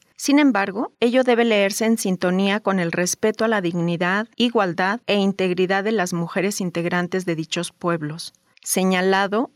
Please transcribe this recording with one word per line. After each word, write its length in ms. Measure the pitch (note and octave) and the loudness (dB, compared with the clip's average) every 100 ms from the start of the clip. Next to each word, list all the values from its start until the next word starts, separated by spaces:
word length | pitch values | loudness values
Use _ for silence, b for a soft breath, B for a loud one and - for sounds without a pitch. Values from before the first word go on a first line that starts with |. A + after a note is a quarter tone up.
| b | b
Sin 240 | - - C#4 | -8 2 4
embargo, 540 | C#4+ G3+ G3 G3 F4 - | 4 2 -2 -4 -6 -2
ello 240 | A#3 B3+ | 2 2
debe 200 | B3+ A#3 | 4 4
leerse 400 | A#3 G#3 G3 G3+ A3 | 4 4 2 0 0
en 120 | A3+ | 0
sintonía 640 | G3 F#3 F3+ F#3 G3 G#3 | 0 0 0 2 0 0
con 180 | G3 F#3+ | 0 0
el 140 | E3+ | 0
respeto 520 | F3 F3+ - G#3+ G#3+ | -2 -4 0 -2 0
a 40 | A3+ | 0
la 120 | G#3+ | 0
dignidad, 680 | F3 F3 E3+ E3+ F3+ G3+ A3+ - | -2 -2 -2 -2 -2 -2 -4 -2
igualdad 640 | A#3+ A3+ F#3 F3 F#3 A#3+ - | 0 2 0 0 -2 -2 0
e 80 | G3+ | 2
integridad 680 | G3 F#3+ F#3 F3+ F#3 G3 | 2 0 -2 0 0 0
de 80 | G#3 | 0
las 220 | A3 F3+ | -2 -2
mujeres 480 | E3+ E3+ G3 F#3+ G3+ | -4 -4 -2 -2 -2
integrantes 640 | F3+ E3+ E3+ F3 F3 F#3+ F3+ | -4 -4 -2 -2 -2 -4 -4
de 80 | |
dichos 380 | D#3+ D#3 E3+ E3+ | -4 -4 -6 -8
pueblos, 600 | _ F3 E3+ D3 E3 - _ _ b | _ -4 -2 -4 -10 -14 _ _ b
señalado 880 | - G3 F#3 F#3 F#3+ F#3+ G3 G#3 D4 | -4 0 2 2 2 2 0 -2 -4